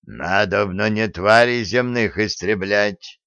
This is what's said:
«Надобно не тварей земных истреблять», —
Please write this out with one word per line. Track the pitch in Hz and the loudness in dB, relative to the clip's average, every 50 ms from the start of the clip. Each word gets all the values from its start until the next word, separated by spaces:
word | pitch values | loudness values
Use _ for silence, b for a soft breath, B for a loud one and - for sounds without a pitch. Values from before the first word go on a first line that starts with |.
| _ | _
«Надобно | - 53 60 69 90 95 98 107 95 101 101 107 98 90 95 107 110 | -18 -12 -10 -4 0 2 2 2 2 0 0 0 -2 -2 -2 -2 -2
не | 107 107 113 | 0 -2 -2
тварей | 104 82 87 92 104 110 117 120 123 123 120 113 | -4 -4 -2 2 6 6 6 6 4 2 -4 -4
земных | 87 98 123 123 123 120 120 110 98 - | -2 -2 -2 -2 0 -2 -2 -2 -2 0
истреблять», — | 95 107 98 - - 90 95 107 95 95 98 101 101 104 104 98 _ - - - _ _ | -2 -4 -4 -4 -6 -2 -2 -2 -2 -2 0 0 2 0 0 -4 _ -18 -20 -20 _ _